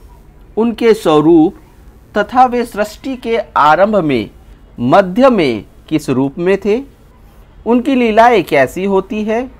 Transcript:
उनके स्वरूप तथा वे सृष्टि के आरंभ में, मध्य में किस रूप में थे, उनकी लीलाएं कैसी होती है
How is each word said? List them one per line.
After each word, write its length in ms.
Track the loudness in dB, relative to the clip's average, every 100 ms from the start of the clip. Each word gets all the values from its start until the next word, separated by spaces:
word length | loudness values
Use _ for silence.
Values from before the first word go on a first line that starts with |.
| -20 -20 -20 -20 -10 -4
उनके 360 | -4 0 0
स्वरूप 600 | 0 2 2 4 4 2 -2 -18 -20 -20 -20 -10 -6
तथा 280 | -2 2 2
वे 200 | 0 -6
सृष्टि 500 | -6 -8 -8 -12 -10
के 220 | -6 -6 -4 0
आरंभ 380 | 2 4 2 0
में, 340 | 0 -2 -4 -12 -20 -20 -20 -8
मध्य 500 | 0 2 2 2 2
में 360 | 2 0 -4 -8 -20 -6
किस 200 | -6 -2
रूप 260 | -2 -2 -2
में 200 | -2 -2 -2
थे, 300 | -4 -6 _ -20 _ -20 -20 -20 -12 -2
उनकी 300 | -2 0 0
लीलाएं 480 | 0 2 4 2
कैसी 420 | 0 0 0 -2 -2
होती 380 | -2 -2 -6
है 280 | -4 -6 -6